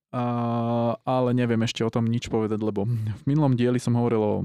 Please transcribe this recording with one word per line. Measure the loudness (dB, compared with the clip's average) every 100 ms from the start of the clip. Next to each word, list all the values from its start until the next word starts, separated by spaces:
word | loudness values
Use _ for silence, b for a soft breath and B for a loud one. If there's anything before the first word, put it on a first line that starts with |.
| _
a, | -4 -2 -2 -2 0 0 0 0 -2
ale | -2 0 2 2
neviem | 2 0
ešte | 0 -2
o | -2
tom | 0 0
nič | -2 -2
povedať, | -2 0 -2
lebo | -2 -2 -2
v | -2 -4 -6 -2
minulom | 2 2 2
dieli | 2 0
som | 0 0
hovoril | 2 2
o, | 2 0